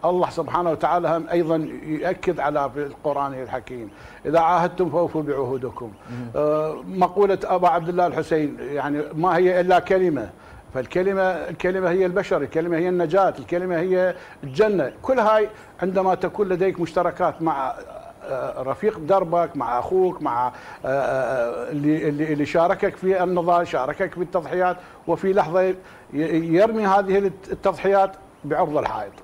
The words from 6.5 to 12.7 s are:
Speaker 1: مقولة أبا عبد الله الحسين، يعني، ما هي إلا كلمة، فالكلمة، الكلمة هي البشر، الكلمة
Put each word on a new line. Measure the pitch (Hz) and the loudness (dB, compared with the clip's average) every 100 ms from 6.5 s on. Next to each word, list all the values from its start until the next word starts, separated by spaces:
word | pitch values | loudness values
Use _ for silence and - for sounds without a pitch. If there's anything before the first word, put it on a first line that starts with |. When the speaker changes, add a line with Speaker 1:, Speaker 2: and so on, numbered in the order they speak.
| 156 156 131 170 | 0 -2 -6 -8
Speaker 1:
مقولة | 190 175 180 202 190 | 0 0 4 2 2
أبا | - 185 175 | 0 2 4
عبد | 170 165 | 2 0
الله | 180 175 | 0 0
الحسين، | 156 156 160 147 120 | 0 0 0 0 -4
يعني، | 120 143 139 147 147 | -6 -4 -4 -4 -4
ما | 156 180 175 | -2 2 4
هي | 180 180 | 4 4
إلا | 180 180 | 4 4
كلمة، | 175 190 185 143 104 - - - - | 4 2 2 0 -6 -14 -20 -20 -10
فالكلمة، | 131 120 180 190 190 | -8 -4 -2 0 0
الكلمة | 185 170 143 170 180 190 180 | 0 0 -6 -4 -2 0 0
هي | 180 185 | 2 2
البشر، | 185 185 180 | 0 0 -2
الكلمة | 139 160 170 | 0 -2 0